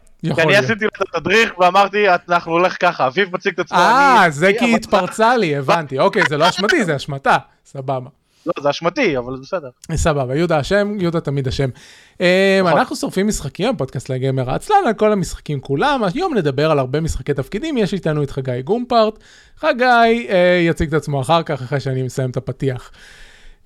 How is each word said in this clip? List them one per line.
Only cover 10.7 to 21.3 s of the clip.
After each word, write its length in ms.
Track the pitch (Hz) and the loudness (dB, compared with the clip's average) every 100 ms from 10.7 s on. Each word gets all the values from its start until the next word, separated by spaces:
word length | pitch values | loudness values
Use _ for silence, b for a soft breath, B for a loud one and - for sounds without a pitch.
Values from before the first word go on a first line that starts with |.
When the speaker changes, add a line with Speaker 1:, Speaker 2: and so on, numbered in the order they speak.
| 202 202 208 | 0 0 -2
Speaker 1:
יהודה 220 | 175 165 | -2 -2
תמיד 260 | 156 139 131 | -2 -4 -2
אשם. 220 | 123 135 B B B B - | -2 -4 B B B B -2
אמ, 60 | 180 185 196 190 185 | 2 4 4 2 4
Speaker 2:
נכון. 140 | 156 | 2
Speaker 1:
אנחנו 160 | 247 311 | 0 -4
שורפים 320 | 262 - 208 | -4 -2 -2
משחקים, 420 | - 139 - 214 | -4 -8 -4 -4
הפודקאסט 400 | 208 135 135 - | -2 -6 -6 -6
לגיימר 400 | 131 135 131 123 | -4 -2 -2 -2
העצלן, 280 | 147 - 415 330 | -4 0 2 2
על 60 | |
כל 180 | 208 214 | 2 2
המשחקים 480 | 208 175 - - 143 | 0 -2 -8 -8 -8
כולם. 420 | - 139 254 277 202 | -4 -2 0 0 -2
היום 200 | 208 381 | -2 -2
נדבר 380 | 247 147 131 156 | 0 0 0 0
על 80 | 147 | 0
הרבה 220 | 127 143 | 0 -2
משחקי 320 | 160 - - | -2 -4 -4
תפקידים, 440 | 135 135 202 302 262 | -4 -4 -6 -4 -2
יש 160 | 190 | -2
איתנו 300 | 190 170 151 | -2 -2 -2
את 80 | 139 | -4
חגי 300 | - 131 123 | -4 -6 -6
גומפרט. 580 | 131 226 240 240 220 220 b b b - | -4 -4 0 2 2 -2 b b b -4
חגי, 280 | 311 254 254 240 233 233 240 | -2 0 4 4 4 2 0
אה, 340 | 190 180 180 170 | 2 4 4 2
יציג 180 | 156 165 | 0 -2
את 60 | |
עצמו 280 | 156 143 139 | -2 -2 -4
אחר 220 | 127 | 0